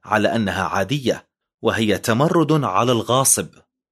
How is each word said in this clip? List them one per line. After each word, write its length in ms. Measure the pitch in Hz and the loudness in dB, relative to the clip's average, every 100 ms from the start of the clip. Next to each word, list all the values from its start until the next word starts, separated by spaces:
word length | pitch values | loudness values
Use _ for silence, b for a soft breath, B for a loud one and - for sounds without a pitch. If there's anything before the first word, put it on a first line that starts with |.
| - | -2
على 300 | 107 104 117 | 0 2 0
أنها 280 | 101 90 | -2 -4
عادية، 640 | 87 92 95 143 117 - - _ _ _ | -4 -2 -2 -2 -2 -4 -8 _ _ _
وهي 360 | 110 98 110 92 | -2 0 0 0
تمرد 680 | - 117 156 170 151 156 | 0 0 2 2 2 0
على 280 | 120 92 117 | 0 0 2
الغاصب، 560 | 117 101 127 131 - 85 - _ _ _ | 0 2 0 2 0 -4 -14 _ _ _